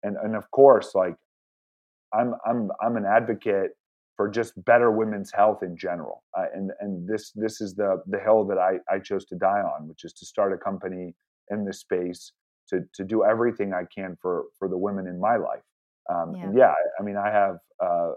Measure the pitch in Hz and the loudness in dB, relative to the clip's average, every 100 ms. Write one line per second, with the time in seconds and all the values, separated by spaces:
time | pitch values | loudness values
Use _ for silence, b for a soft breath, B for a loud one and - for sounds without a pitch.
0 | 101 101 107 110 - - 139 113 - 98 | -6 -6 -4 -6 -2 8 10 10 4 0
1 | 92 85 _ _ _ _ _ _ _ _ | 0 -4 _ _ _ _ _ _ _ _
2 | _ 107 123 113 113 120 104 - 113 117 | _ -2 -2 -2 -4 -2 -2 -2 -2 -2
3 | 101 113 117 107 113 98 95 - _ _ | 2 2 2 -4 0 0 -2 -6 _ _
4 | _ - 104 107 113 - 90 120 120 110 | _ -4 -2 -2 -4 -6 4 6 6 2
5 | 110 104 98 - 104 101 92 85 92 87 | 0 -4 -6 2 2 2 -6 -6 -6 -6
6 | 65 50 _ 92 90 92 98 - 101 92 | -8 -14 _ -6 -6 -6 -8 -8 -8 -8
7 | 87 107 - 107 110 110 104 95 101 92 | -4 -6 -6 -6 -6 -6 -10 -2 -2 -2
8 | 92 101 107 110 101 95 92 92 - 98 | -2 -4 4 4 4 0 0 0 -2 -4
9 | 98 98 - 90 95 101 87 73 78 80 | -2 -6 -6 -2 0 0 -2 -6 -12 -16
10 | 82 - - - 101 95 101 98 92 92 | -18 -18 -10 -2 0 0 -4 -6 -8 -10
11 | 90 - _ _ _ 104 101 92 - 92 | -12 -14 _ _ _ -6 -6 -8 -4 -2
12 | 90 90 - _ _ _ _ 92 87 - | -2 -8 -16 _ _ _ _ -4 -4 -10
13 | 95 110 101 113 120 113 101 90 87 - | -4 2 2 4 0 0 -4 -4 -8 -10
14 | 92 85 90 87 - _ 95 90 101 101 | -12 -8 -4 -4 -6 _ -6 -2 -4 -4
15 | 92 90 101 117 82 - _ _ _ _ | -6 -4 0 0 -2 -8 _ _ _ _
16 | - 87 82 92 92 113 120 73 90 - | -6 -4 -4 -8 0 6 6 6 -2 -4
17 | 104 101 104 107 98 85 _ _ 90 87 | -6 -4 0 2 2 -2 _ _ -2 0
18 | 85 | -2